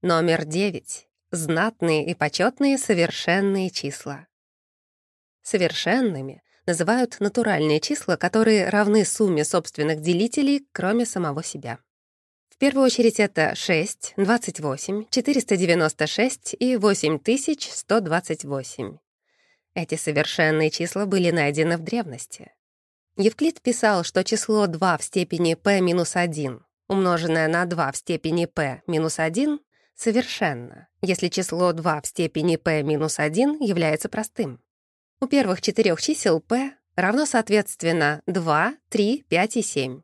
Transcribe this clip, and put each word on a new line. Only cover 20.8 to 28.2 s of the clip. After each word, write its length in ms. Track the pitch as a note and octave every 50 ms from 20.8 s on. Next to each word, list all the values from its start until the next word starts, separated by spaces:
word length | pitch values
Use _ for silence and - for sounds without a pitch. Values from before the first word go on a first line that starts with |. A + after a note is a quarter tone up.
| E3+ E3+ - F#3+ G#3
были 240 | G3 G3 F#3+ F3+ E3+
найдены 460 | E3 E3+ D3 C#3+ D3 D3+ D#3+ E3+ E3+
в 40 | E3
древности. 720 | D#3+ D#3+ - A#3+ A3 D#3+ B2 A#2 - - - - - - _ _ _ _ _ _ _ _ _ _ _ _ _
Евклид 460 | - G3 A3 - - D4 E4 E4 -
писал, 420 | _ B3 A#3+ - - G#3+ G#3 F3+ E3
что 180 | - - F#3
число 440 | F#3 - A3+ G#3+ - - G#3+ G#3+ G#3
два 320 | F#3+ D#3+ D#3+ F#3 F#3 E3+ D3
в 40 |
степени 520 | - - - G3 F3+ - - E3 F3 E3 E3
p 260 | D#3+ _ G3+ G3+ G3
минус 340 | F#3 F3+ E3+ F3+ E3+ - -
один, 500 | F#3 F3 F3 D#3 D3+ D3 C3 B2 - _ _ _ _ _ _
умноженное 600 | G3 G3 F#3+ F3+ F3 E3 E3 E3+ D#3+ D#3+ D#3+ D#3
на 160 | E3 E3+ F3+
два 260 | F3 F3 E3 D#3 C3+
в 60 | C#3
степени 480 | - - - E3+ D#3